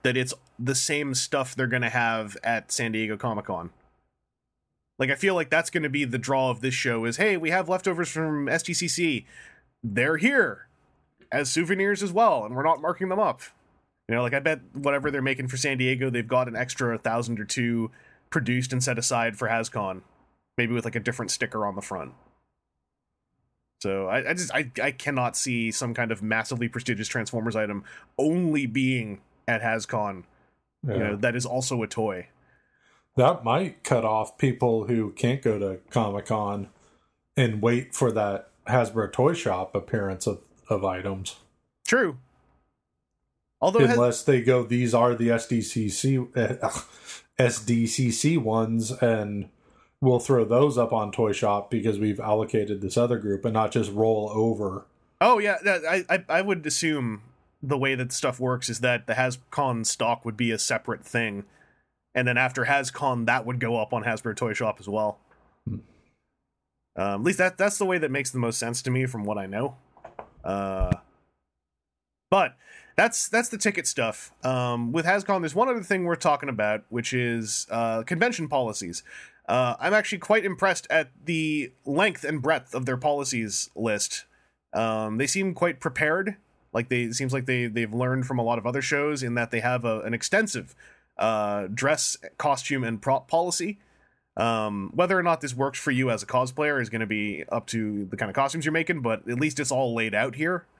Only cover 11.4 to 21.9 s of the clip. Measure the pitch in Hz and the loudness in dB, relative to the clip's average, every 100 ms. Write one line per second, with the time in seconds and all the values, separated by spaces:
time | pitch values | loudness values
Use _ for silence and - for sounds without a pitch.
11.4 | 135 160 170 190 196 196 196 190 226 135 | 0 0 0 2 2 0 0 4 4 4
12.4 | 107 123 156 143 160 175 185 190 196 - | 0 0 2 2 0 -2 -2 0 0 -2
13.4 | - _ _ _ _ _ - 117 120 139 | -8 _ _ _ _ _ -2 0 2 0
14.4 | 156 143 - 139 143 143 147 139 135 127 | 0 -2 -6 -4 0 2 0 0 0 -2
15.4 | 127 127 143 127 127 131 131 120 113 127 | -4 -2 -2 2 2 2 0 -2 2 2
16.4 | 123 113 123 - 123 113 113 117 113 110 | 2 -2 -4 -2 -2 0 -2 -2 -2 -4
17.4 | 104 127 120 117 113 - - _ - - | -4 -2 0 0 -2 -8 -20 _ -4 -2
18.4 | 127 127 127 127 127 117 117 120 113 104 | 0 0 0 -2 -2 -2 0 0 0 -2
19.4 | 110 113 113 110 98 92 - _ _ _ | 0 0 -2 -4 -6 -6 -14 _ _ _
20.4 | _ - 117 120 113 117 - 131 107 - | _ -2 0 0 -2 -4 -4 -4 -4 -4
21.4 | 117 110 101 98 - | -4 -2 -4 -4 -8